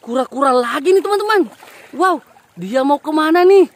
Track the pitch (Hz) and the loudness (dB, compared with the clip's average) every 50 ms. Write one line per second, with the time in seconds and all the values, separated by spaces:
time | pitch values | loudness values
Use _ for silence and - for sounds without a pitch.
0 | - 233 233 262 254 - - 247 277 277 254 254 240 240 240 302 269 339 381 381 | -12 -6 -4 -4 -6 -6 -4 -2 0 0 0 0 -2 -2 -6 -4 0 0 0 2
1 | 294 392 415 392 415 415 427 403 311 208 - _ - - - - - - - 254 | 0 0 -4 -4 -2 -2 0 -2 -2 -2 -6 _ -20 -20 -20 -20 -20 -18 -6 -2
2 | 349 381 349 269 _ _ _ _ _ _ _ 175 175 190 226 262 262 277 294 285 | -2 -2 -2 -4 _ _ _ _ _ _ _ -16 -12 -6 -4 -2 0 0 -2 -2
3 | _ 294 311 311 311 311 320 349 359 359 392 392 349 - _ | _ -6 -4 -2 0 0 2 2 4 6 6 6 4 2 _